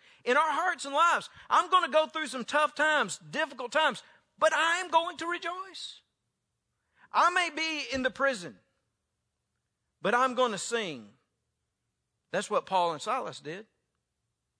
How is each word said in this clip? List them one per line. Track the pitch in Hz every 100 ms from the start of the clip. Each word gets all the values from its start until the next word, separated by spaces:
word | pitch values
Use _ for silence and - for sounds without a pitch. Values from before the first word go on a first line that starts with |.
| - _
In | - 262
our | 320
hearts | 285 359 320 277
and |
lives, | 277 339 269 - - -
I'm | 277 349
gonna | 370 339
go | 285 311
through | 320 294
some | 254 226
tough | 294 302 -
times, | 311 302 214 - 151
difficult | 196 311 254 247
times, | 285 311 220 - _ _ _
but | 311
I | 302 320 349
am | 370
going | 330 339 311
to | 330
rejoice. | 349 339 370 381 302 - - _ _ _ _ _ _ _ _ _ _ -
I | 202 320
may | 359 339
be | 302 320 311 247
in | 262
the | 247
prison, | - 269 233 170 98 _ _ _ _ _ _ _ _ _ _ _ _ _ _
but | 190
I'm | 240 262 247
gonna | 254 190
sing. | - 233 196 135 104 _ _ _ _ _ _ _ _ _ _ _ _
That's | 175 202
what | 202 -
Paul | 190 175
and | 151
Silas | - 254 208 143
did. | 143 175 220 _ _ _ _ _ _ _ _ _